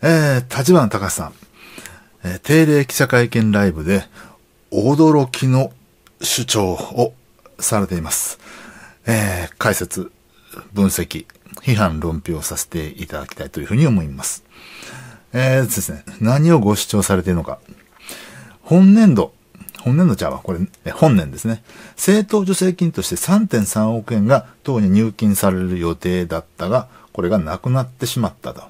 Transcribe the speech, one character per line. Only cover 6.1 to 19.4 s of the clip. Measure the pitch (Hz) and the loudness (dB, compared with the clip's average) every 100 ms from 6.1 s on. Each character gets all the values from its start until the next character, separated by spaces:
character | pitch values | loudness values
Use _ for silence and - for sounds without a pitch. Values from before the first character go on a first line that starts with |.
| _ | _
主 | - - | -6 -6
張 | 123 113 95 | -2 0 0
を | 85 - - 95 - _ _ - _ | -2 -6 -2 -2 -2 _ _ -20 _
さ | - 110 | -2 -2
れ | 98 | -2
て | 90 | -4
い | |
ま | 78 | -4
す。 | - - - - - - - - _ - | -6 -6 -10 -18 -20 -20 -20 -20 _ -4
え | 113 104 90 85 | -2 -2 -4 -8
ー、 | - | -4
解 | - | -2
説、 | 98 90 - 87 _ _ _ _ - - | -2 -6 -10 -12 _ _ _ _ -20 -12
分 | 101 98 | 0 0
析、 | 85 85 80 - _ _ - | 0 -6 -8 -14 _ _ -10
批 | - 113 | -2 2
判、 | 98 78 | 2 0
論 | 82 80 - | -4 -6 -6
評 | 80 | -8
さ | 76 76 | -8 -10
せ | - | -8
て | 85 76 - | -8 -10 -12
い | 90 | -12
た | 76 | -12
だ | 69 | -12
き | - | -12
た | - | -12
い | |
と | - | -10
い | |
う | 71 | -4
ふ | |
う | 107 | 2
に | 156 | 2
思 | 107 | 2
い | 78 | -2
ま | 67 - | -8 -10
す。 | - _ - - - - - 127 - _ | -10 _ -20 -20 -20 -20 -20 -20 -20 _
え | 123 131 131 | -2 2 2
ー | |
で | 123 | 0
す | - - | -4 -6
ね、 | 73 - - | -10 -14 -4
何 | 110 135 160 | 0 4 4
を | 165 | 4
ご | 101 104 | 4 0
主 | - | 0
張 | 107 | -2
さ | 92 95 | 2 0
れ | |
て | 87 | 2
い | |
る | 87 | -2
の | 78 | -2
か。 | 65 _ - _ _ - - - - - - | -10 _ -20 _ _ -20 -20 -20 -20 -20 -20
本 | - 170 190 | 0 6 8
年 | 208 220 117 | 8 6 4
度、 | 85 _ | 0 _